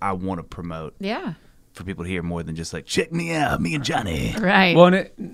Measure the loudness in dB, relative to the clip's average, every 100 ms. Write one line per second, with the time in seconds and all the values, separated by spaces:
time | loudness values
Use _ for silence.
0 | -6 -4 -4 -6 -10 -12 -10 -10 -12 -10
1 | -8 -6 -8 -12 _ _ _ -12 -10 -8
2 | -4 -4 -4 -4 -6 -8 -8 -10 -4 -4
3 | -2 -4 -4 -2 0 0 -2 -2 -2 -2
4 | -2 -2 -2 0 2 4 6 8 8 8
5 | 0 -10 -14